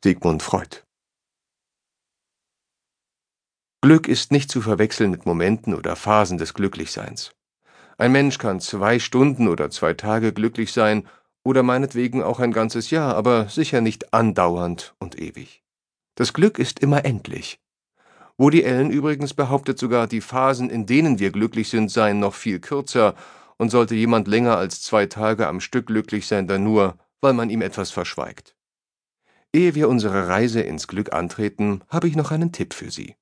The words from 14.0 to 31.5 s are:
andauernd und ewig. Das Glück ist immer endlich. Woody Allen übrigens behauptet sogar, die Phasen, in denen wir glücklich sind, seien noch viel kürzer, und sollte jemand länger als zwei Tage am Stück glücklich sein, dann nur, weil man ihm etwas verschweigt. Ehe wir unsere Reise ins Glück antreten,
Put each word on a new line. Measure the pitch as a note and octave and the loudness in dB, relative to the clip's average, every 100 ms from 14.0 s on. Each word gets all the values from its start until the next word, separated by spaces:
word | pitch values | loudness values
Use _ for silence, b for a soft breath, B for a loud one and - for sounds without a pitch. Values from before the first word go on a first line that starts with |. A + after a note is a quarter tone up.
| - | -2
andauernd | A2+ A2+ G2 F2 F2 F2 F2 - _ | 2 2 2 2 2 -4 -6 -12 _
und | F#2+ - | -16 -12
ewig. | D#2 - C3 _ _ _ _ _ _ - | -14 -14 -20 _ _ _ _ _ _ -4
Das | B2 | -2
Glück | - G3 - | 2 2 2
ist | - - | -4 0
immer | C#3 C#3+ C#3 | 2 2 0
endlich. | A#2 - C3+ - - _ _ _ b b b b b | -4 -6 -12 -12 -18 _ _ _ b b b b b
Woody | C#3 D#3+ | 6 6
Allen | B2 B2+ C#3+ | 4 2 2
übrigens | C3+ D3 D3 C#3+ | 0 -2 -2 -6
behauptet | - C3+ C3+ C3+ B2 | -4 -2 -2 -2 -4
sogar, | B2+ A#2+ A2+ | 0 0 0
die | A2+ | -4
Phasen, | - B2+ C3 C3 B2+ | -6 0 0 0 -4
in | A#2 G2+ | -4 0
denen | C3 D#3+ A#2 | 2 4 2
wir | G2 | 0
glücklich | G2 A2 A2+ G#2+ | 0 -2 -2 -2
sind, | A#2 G#2+ | 0 0
seien | G#2 G#2+ G#2 | 2 2 2
noch | G2+ G2 | -2 -4
viel | - F#2 | -6 -6
kürzer, | - C#3+ C#3 B2+ G#2+ - B B B B | -4 -6 -2 2 2 2 B B B B
und | A2+ | 0
sollte | A#2+ A#2 A#2 | 2 2 2
jemand | A2+ A#2 G2 | 2 2 2
länger | G#2+ A#2+ G#2+ | 0 2 2
als | F#2 - | 0 -6
zwei | - A2 G2+ | -2 0 0
Tage | - G#2+ A2 G2+ | -2 -2 0 -2
am | F2+ | -4
Stück | - B2+ A#2+ | -4 -6 -2
glücklich | A2 - G#2+ - | -4 -2 -6 -2
sein, | G#2+ F#2 | -2 0
dann | G2 | 0
nur, | G2+ A2 G2 F2 _ _ | 2 4 2 -2 _ _
weil | C#3 | 0
man | B2 A2+ | 2 0
ihm | A2+ | -2
etwas | F#2+ G2+ F#2+ | -4 -6 -8
verschweigt. | - F2 - C2+ - _ _ _ _ _ _ _ _ _ _ _ | -6 -8 -8 -10 -12 _ _ _ _ _ _ _ _ _ _ _
Ehe | D#3 F3+ | 2 2
wir | D3 D3+ | 2 2
unsere | B2 G#2+ G2 F2+ | 2 2 0 0
Reise | F2+ A#2+ A2+ | 2 2 0
ins | - D2+ - | -4 -6 -8
Glück | F#2 G#2 | -8 -4
antreten, | - F2 - G#2+ | -4 -4 -4 -6